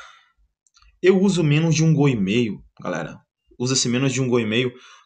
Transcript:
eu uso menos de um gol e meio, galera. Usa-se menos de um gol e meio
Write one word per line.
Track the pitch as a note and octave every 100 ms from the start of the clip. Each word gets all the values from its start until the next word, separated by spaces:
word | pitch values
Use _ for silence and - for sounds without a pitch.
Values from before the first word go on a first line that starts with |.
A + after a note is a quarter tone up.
| - - _ _ _ _ _ _ _ _
eu | F3+ G3
uso | G3 E3+
menos | D#3 D3 E3
de | D3+
um | D#3+
gol | D3 C#3+
e | A#2+
meio, | F#2+ A2 A#2 G2 - _
galera. | F2+ E2+ E2 - _ _ _ _
Usa-se | B2 C3+ B2+
menos | A#2+ C3+
de | B2
um | C3
gol | A#2+
e | A2
meio | A2 B2+ - - -